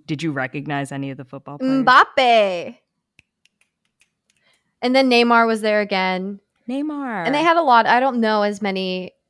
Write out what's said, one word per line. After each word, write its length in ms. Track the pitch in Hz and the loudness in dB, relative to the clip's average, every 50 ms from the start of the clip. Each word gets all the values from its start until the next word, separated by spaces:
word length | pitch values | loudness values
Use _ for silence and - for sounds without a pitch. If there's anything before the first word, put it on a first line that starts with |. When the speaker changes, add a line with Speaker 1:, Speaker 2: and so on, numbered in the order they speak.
| _ | _
Speaker 1:
did 160 | - 156 139 | -10 -8 -6
you 100 | 160 160 | -6 -6
recognize 600 | 139 135 131 127 - 147 135 151 147 139 139 131 | -6 -6 -6 -6 -8 -10 -10 -8 -6 -6 -6 -8
any 180 | 143 139 139 135 | -8 -10 -10 -10
of 60 | 135 | -10
the 80 | - 131 | -14 -16
football 340 | - - 139 - 143 143 - | -18 -18 -18 -18 -18 -12 -8
players? 260 | 262 262 269 269 247 | -4 -2 -2 0 2
Speaker 2:
Mbappe. 920 | 254 254 302 403 - - - 262 240 233 220 208 196 185 170 143 - 240 - _ _ _ _ _ _ _ _ _ _ _ _ _ _ _ _ _ _ _ _ _ _ _ _ _ _ _ _ _ _ _ _ _ _ _ _ _ _ _ _ | 4 4 4 4 2 2 0 2 4 4 4 4 2 -2 -4 -8 -10 -14 -16 _ _ _ _ _ _ _ _ _ _ _ _ _ _ _ _ _ _ _ _ _ _ _ _ _ _ _ _ _ _ _ _ _ _ _ _ _ _ _ _
And 120 | - 247 254 | -2 0 2
then 160 | 269 269 254 | 2 4 4
Neymar 360 | 240 240 240 240 233 233 233 | 4 4 4 6 4 4 4
was 140 | 226 226 214 | 2 0 0
there 200 | 214 214 208 208 | 0 0 0 0
again. 600 | 208 196 202 190 185 185 185 185 185 202 202 196 _ _ _ _ _ 233 | 0 0 -2 -2 0 -2 -2 -4 -4 -8 -10 -12 _ _ _ _ _ -10
Speaker 1:
Neymar. 580 | 254 277 294 302 294 285 277 247 233 185 165 | -8 -6 -6 -6 -6 -8 -8 -8 -6 -6 -4
Speaker 2:
And 80 | 233 285 | -2 -2
they 80 | 294 | 0
had 140 | 320 349 330 | 0 2 2
a 60 | 339 | 2
lot. 240 | 330 269 240 - - | 2 4 4 4 4
I 140 | - 220 247 | 4 2 2
don't 200 | 262 269 247 240 | 2 0 0 0
know 220 | 226 214 214 208 | 0 0 0 0
as 200 | 208 208 208 202 | 0 -2 -4 -4
many, 500 | 214 196 190 190 190 185 185 185 180 185 - _ _ | -6 -4 -4 -4 -4 -6 -6 -8 -8 -12 -16 _ _